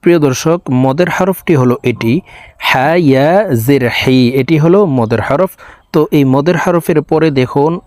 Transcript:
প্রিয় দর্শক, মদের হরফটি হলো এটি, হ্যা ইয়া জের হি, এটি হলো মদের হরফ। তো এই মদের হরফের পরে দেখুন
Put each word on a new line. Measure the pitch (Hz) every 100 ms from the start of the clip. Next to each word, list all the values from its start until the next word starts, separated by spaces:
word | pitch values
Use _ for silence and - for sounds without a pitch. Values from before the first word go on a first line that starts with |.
প্রিয় | - 170
দর্শক, | 147 131 160 170 - 127
মদের | 131 139 175 -
হরফটি | 185 185 - 156
হলো | 127 120
এটি, | 127 113 117 143 - - - _ -
হ্যা | 139 135 170 156
ইয়া | 131 143 185 208 123 113
জের | 139 123 -
হি, | - 131 123 135
এটি | 131 160
হলো | 160 190 202 131
মদের | 110 113 -
হরফ। | 143 185 - - - _
তো | 170 156
এই | 156 135
মদের | 131 151 170
হরফের | - 175 160 160
পরে | - 160 160 135
দেখুন | 127 143 147 175